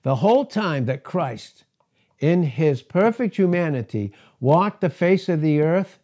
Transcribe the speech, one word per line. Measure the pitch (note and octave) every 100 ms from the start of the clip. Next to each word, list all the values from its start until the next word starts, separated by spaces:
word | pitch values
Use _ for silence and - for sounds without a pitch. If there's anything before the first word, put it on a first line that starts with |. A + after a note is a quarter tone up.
The | C3 C3+
whole | F#3 B3+ C#4
time | G#3+ G3+ C#3+ A2
that | -
Christ, | - F3+ C#3+ A2+ - _ _ _ _ _ _ _
in | C#3+ F3
his | D#3 A2+ D#3 C3
perfect | _ F3 A3 A3+ A#3 -
humanity, | F#3 F3 E3+ C3+ A2 A2 G2+ - _ _
walked | B2+ D#3+ G3+ -
the | F3+
face | - F3 F#3+ F#3+
of | E3
the | D#3 D3+
earth | D#3 F3+ F#3+ -